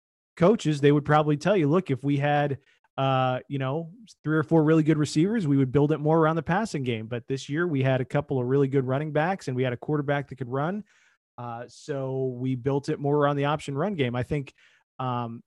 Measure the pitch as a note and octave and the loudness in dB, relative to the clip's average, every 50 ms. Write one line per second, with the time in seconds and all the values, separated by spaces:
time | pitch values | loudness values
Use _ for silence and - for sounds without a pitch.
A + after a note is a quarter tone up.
0 | _ _ _ _ _ _ _ - E3+ F#3+ A#3 - - D#3 D3+ C#3 D3 C#3+ D3 D3+ | _ _ _ _ _ _ _ 2 4 4 4 4 0 -2 0 4 4 4 4 4
1 | C#3+ - D3+ D3+ D#3 D3+ D3 C#3+ - F3+ G#3+ F#3+ D3+ C#3 D#3+ F#3+ F3+ - C3+ A#2 | 4 4 4 4 4 2 0 0 2 2 2 2 2 2 2 2 0 0 -4 -2
2 | - C#3+ C#3+ C#3 C#3+ D3 D3 D3 C#3+ C#3 C3+ - _ _ _ _ _ _ _ C3+ | -2 0 0 0 0 0 0 0 0 -2 -4 -6 _ _ _ _ _ _ _ -2
3 | C3+ C3+ C3+ C3 C3 B2+ B2+ B2+ - - C#3 C#3 C3+ C3 C#3 E3 E3 D#3+ F#3 B3 | 0 0 2 2 2 0 -2 -4 -6 -8 -6 -6 -4 -4 -4 -6 -8 -10 -14 -20
4 | A3 - - _ - D3+ D#3 D#3+ D3+ - E3 D#3+ D3+ D#3 D#3+ D#3+ D3+ D3 D#3+ D3 | -20 -20 -18 _ -4 -2 0 0 2 4 4 4 6 6 4 4 4 4 2 2
5 | D3 - - D3+ E3 G3+ A#3 A#3 E3+ C#3+ C#3+ C#3 C3+ B2+ A#2 C#3+ D3 D3 D#3+ C#3 | 0 0 2 2 2 2 2 0 2 2 2 2 2 2 2 2 2 2 2 0
6 | D3 D3+ D#3+ E3 D#3 D#3 D#3+ E3 D3 - E3+ G3+ A3+ - - D3+ B2+ B2 A#2 A2 | 0 2 2 4 4 2 2 0 -2 -2 -2 -2 -2 -2 -4 -4 -4 -4 -4 -4
7 | A2 A2 B2 A#2 - - C3+ C3 - - C#3+ D#3+ F3 F3+ C#3+ C3 C3 C3 C3 B2+ | -6 -6 -8 -8 -6 -6 -6 -6 -6 -6 -4 -4 -2 -2 0 0 0 2 0 0
8 | B2+ - - C#3+ C#3+ - C#3+ B2+ A#2+ B2 C3+ C#3+ C#3 C3+ C3+ C#3 B2+ B2+ C3 C#3 | -2 -2 -2 -4 -2 -2 -2 -2 0 0 2 2 2 2 2 0 0 0 -2 -4
9 | D#3 D#3 C#3+ D3+ D#3 F3+ G3 F#3 - C#3+ B2+ B2+ C3 B2+ A#2+ - - - D3+ D3 | -4 -2 -2 0 0 0 -2 -4 -6 -6 -4 -2 -2 -2 -4 -4 -4 -4 -4 -2
10 | C#3 C#3 C#3+ C#3+ C3+ - C#3 - B2+ A#2 B2+ C#3 D3 E3+ G3+ G#3+ G3+ _ _ _ | -2 -2 -2 -2 -4 -6 -10 -12 -10 -6 -4 -4 -2 -4 -4 -6 -10 _ _ _
11 | _ _ _ _ _ _ _ - B2 A#2+ A#2 A#2 B2 A2+ - - - D3+ C#3+ C3+ | _ _ _ _ _ _ _ -14 -12 -12 -12 -12 -14 -16 -18 -14 -10 -8 -6 -6
12 | C3+ C3 C3 C3 C3 C3 B2 B2 B2+ C3 C3 A#2+ A#2 C#3 C#3 C#3+ C#3 D#3 D3+ - | -6 -4 -4 -4 -4 -4 -4 -4 -4 -4 -2 -2 -2 0 0 0 -2 -2 -4 -2
13 | C#3+ C#3 D3 D3 C#3+ C#3+ C#3+ C#3 C#3 C#3+ D#3 D3+ - - C#3 C#3 E3+ G#3+ G3+ D3+ | 0 0 2 2 2 2 2 0 0 -2 -2 -4 -4 -6 -4 -4 -4 -2 -2 -2
14 | C3 A#2+ A#2+ B2 A#2+ - D#3 D3 C3+ - - _ _ _ _ _ _ _ _ - | -2 -2 -2 -4 -4 -4 -4 -6 -6 -8 -14 _ _ _ _ _ _ _ _ -8
15 | C3 B2+ B2 A#2+ A#2+ A2+ A#2 A#2+ - | -6 -4 -4 -4 -4 -6 -10 -14 -18